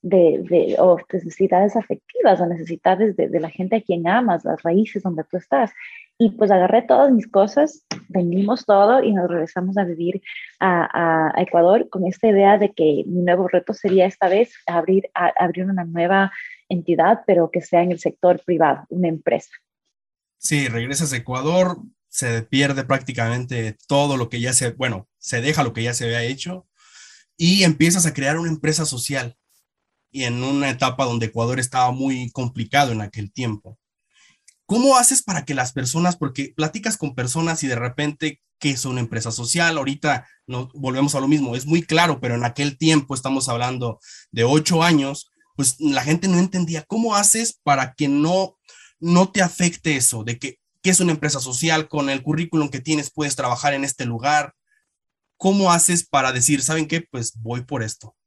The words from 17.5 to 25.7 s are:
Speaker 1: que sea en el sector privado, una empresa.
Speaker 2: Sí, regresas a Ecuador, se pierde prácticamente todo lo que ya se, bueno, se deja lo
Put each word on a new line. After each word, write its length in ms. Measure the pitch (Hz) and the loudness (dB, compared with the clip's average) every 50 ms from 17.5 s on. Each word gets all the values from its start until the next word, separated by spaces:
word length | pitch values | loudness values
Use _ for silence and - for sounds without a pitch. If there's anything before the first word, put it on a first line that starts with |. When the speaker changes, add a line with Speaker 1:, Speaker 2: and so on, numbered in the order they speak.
Speaker 1:
que 100 | - 180 | -2 -6
sea 220 | 165 - - 170 175 | -6 0 2 2 2
en 100 | 180 180 | 2 -2
el 60 | 165 | -2
sector 420 | - 175 - _ - 180 175 175 _ | -4 -6 -6 _ 2 2 2 2 _
privado, 380 | - 180 160 165 147 135 135 - _ | -2 0 2 4 2 2 0 -4 _
una 200 | - 180 180 165 | -4 -2 -2 -2
empresa. 420 | 160 156 _ - - 139 - _ _ - _ _ _ _ _ _ _ _ _ _ _ _ _ _ _ _ | -2 -2 _ -2 -2 -2 -4 _ _ -20 _ _ _ _ _ _ _ _ _ _ _ _ _ _ _ _
Speaker 2:
Sí, 300 | - - 156 147 139 123 | -6 -2 -2 -2 -2 -2
regresas 440 | 113 117 117 127 139 139 165 147 135 | -4 -6 -6 -6 -4 -4 -4 -4 -6
a 60 | 120 | -8
Ecuador, 600 | 120 - 127 127 135 151 170 185 185 180 180 - - - _ _ _ _ | -8 -8 -8 -6 -4 -2 0 2 0 0 -2 -8 -14 -20 _ _ _ _
se 320 | - - - 123 117 117 113 | -8 -6 -4 -2 -4 -4 -4
pierde 420 | _ - 135 143 139 139 135 131 | _ 0 0 0 0 0 -4 -2
prácticamente 920 | 123 135 135 131 - 123 123 117 113 117 123 127 123 131 120 110 110 104 _ _ | -2 -2 -2 -2 -6 -6 -4 -4 -2 -2 -4 -6 -6 -6 -6 -6 -6 -10 _ _
todo 300 | _ 139 143 143 143 139 | _ 0 2 2 2 0
lo 140 | 131 120 120 | -2 -4 -4
que 100 | - 120 | -4 -6
ya 140 | 117 127 127 | -4 -2 0
se, 160 | - 139 120 | 0 -2 -2
bueno, 380 | - - 131 127 110 95 98 _ _ _ | -4 -4 -4 -4 -4 -6 -10 _ _ _
se 240 | - - - 120 117 | -12 -6 -6 -4 -2
deja 220 | 143 151 151 135 | -2 0 0 0
lo 100 | 120 | -2